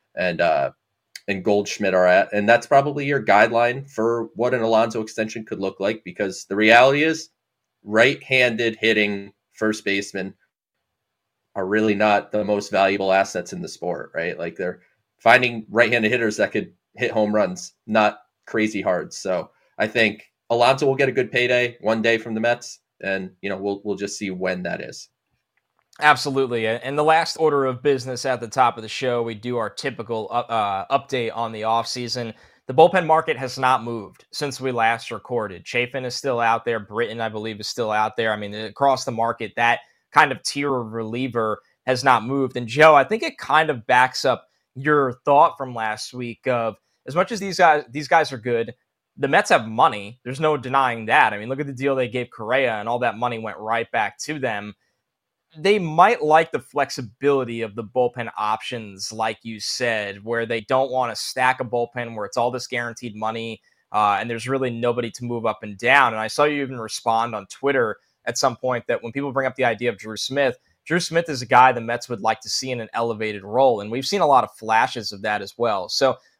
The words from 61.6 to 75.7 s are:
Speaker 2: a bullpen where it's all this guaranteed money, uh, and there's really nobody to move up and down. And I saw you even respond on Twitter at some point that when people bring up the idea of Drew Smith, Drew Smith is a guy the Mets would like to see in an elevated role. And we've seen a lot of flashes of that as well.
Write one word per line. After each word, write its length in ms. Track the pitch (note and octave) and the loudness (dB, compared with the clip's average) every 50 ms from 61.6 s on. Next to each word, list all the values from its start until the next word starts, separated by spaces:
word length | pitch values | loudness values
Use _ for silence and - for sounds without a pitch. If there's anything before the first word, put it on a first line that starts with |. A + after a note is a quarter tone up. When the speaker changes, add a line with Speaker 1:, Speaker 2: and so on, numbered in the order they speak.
Speaker 2:
a 40 | C3+ | -4
bullpen 500 | A2+ A#2+ A#2+ A#2+ - _ B2 A#2+ A#2 A2+ | -4 -2 -4 -4 -4 _ -10 -8 -8 -8
where 120 | A2 G#2 | -10 -10
it's 100 | G2 - | -6 -2
all 140 | B2 A#2+ B2 | -2 -2 0
this 160 | A#2+ B2 A#2+ | -2 -6 -8
guaranteed 500 | - B2+ A#2+ A#2+ A#2+ A2+ - - A#2 G#2 | -6 -6 -6 -6 -6 -10 -10 -12 -12 -10
money, 460 | G#2+ G#2+ A2 A2+ A#2 A2+ A2+ A2 - _ _ _ _ _ _ | -6 -6 -6 -6 -6 -8 -10 -10 -12 _ _ _ _ _ _
uh, 280 | - G#2+ G#2+ G#2 G2+ G2 | -2 0 2 2 2 0
and 80 | G#2+ A#2+ | -2 -4
there's 180 | A#2 A2+ A2+ | -6 -8 -4
really 220 | B2 C3+ C3+ C3 B2 | -4 -2 -2 -2 -2
nobody 420 | A#2 A#2 A#2+ A#2+ A#2 A#2+ A#2+ A#2 | -4 -2 -2 0 0 0 -4 -6
to 120 | - - B2 | -8 -10 -8
move 220 | A#2+ A#2+ A#2 A2 | -6 -6 -2 -2
up 160 | A2+ G#2+ - | -4 -4 -4
and 160 | A2+ G#2 G2+ G2 | -10 -14 -12 -2
down. 340 | A#2 A#2+ C3+ C#3+ C3+ A#2+ | 2 4 6 6 6 4
And 80 | A2 A2 | 2 -2
I 60 | A2 | -4
saw 180 | A2 - - D3 | -4 0 2 2
you 180 | D3+ D3 C#3+ | 2 2 -2
even 160 | C#3 C3 C3 B2 | -6 -6 -8 -10
respond 560 | A2 G#2+ - - - A#2+ A2+ A2+ A#2 A#2 A2+ | -10 -10 -10 -6 -2 0 0 0 0 -2 -6
on 120 | G#2 G2 | -10 -10
Twitter 500 | _ - - - C#3 C3+ C3+ A#2 G#2+ G#2 - _ _ _ _ _ | _ -16 -4 -2 0 0 2 0 0 -2 -8 _ _ _ _ _
at 100 | A#2+ B2 | -8 -4
some 200 | - - C3 A#2+ | 0 0 -2 -2
point 300 | - - B2+ B2 A#2 - - | -2 -4 -4 -4 -4 -2 -4
that 140 | A#2+ A2+ | -4 -4
when 100 | - A#2 | -4 -8
people 200 | A2+ C#3 C#3 C#3+ | -8 -6 -6 -4
bring 140 | A#2+ C3+ C3 | -4 -2 -4
up 100 | C3 A#2 | -4 -2
the 80 | - B2+ | 0 0
idea 240 | A#2+ A2+ G2+ A#2+ A#2+ | 0 0 0 -2 -4
of 80 | G#2+ | -4
Drew 220 | F#2 - G#2+ A2 G#2 | -4 -12 -12 -10 -8
Smith, 400 | - - C3+ C#3+ C#3 B2+ A#2 _ _ _ _ _ _ | -8 -4 0 0 0 0 0 _ _ _ _ _ _
Drew 160 | - D#3 F3 | -2 -2 -2
Smith 300 | E3+ - D#3+ E3 E3+ E3 | -2 0 -2 -2 -2 -2
is 100 | D3 B2 | -6 -8
a 60 | B2 | -2
guy 260 | A2+ B2+ B2 B2+ C3 | 4 6 8 8 8
the 80 | B2 A#2+ | 6 2
Mets 300 | A2+ A2+ A#2+ A#2+ - - | -4 -4 -6 -6 -6 -8
would 100 | B2 G2+ | -10 -4
like 200 | G2+ A2 A2+ - | -2 -2 -2 -2
to 100 | - A2 | -4 -8
see 200 | - - C3 C3 | -8 -6 -6 -6
in 100 | B2+ A#2+ | -6 -8
an 100 | A2+ - | -8 -8
elevated 500 | - A#2 A#2 A#2 A2+ G#2 A2 G#2+ G#2 G2+ | -4 -4 -2 -2 -2 -4 -4 -6 -6 -8
role. 380 | F#2+ G2+ G#2+ B2 C3+ C3+ A#2 G#2 | -10 -4 2 4 4 4 4 2
And 100 | G2+ G#2+ | -2 -6
we've 160 | A2+ C3 C3+ | -6 -6 -4
seen 140 | - G3 G3+ | -4 -2 0
a 60 | F3 | 4
lot 180 | D3 C#3 B2 A#2 | 6 6 4 4
of 100 | - - | 2 -8
flashes 580 | - A2+ A2 A2 A2 A#2+ - - B2 G#2+ - | -12 -4 2 2 2 2 2 -2 -8 -8 -10
of 100 | G#2 G2 | -10 -6
that 180 | G2+ G#2+ G#2+ G#2 | -4 -4 -2 -2
as 140 | G2 F#2+ - | -4 -8 -6
well. 320 | - A#2 A2+ | -2 -2 0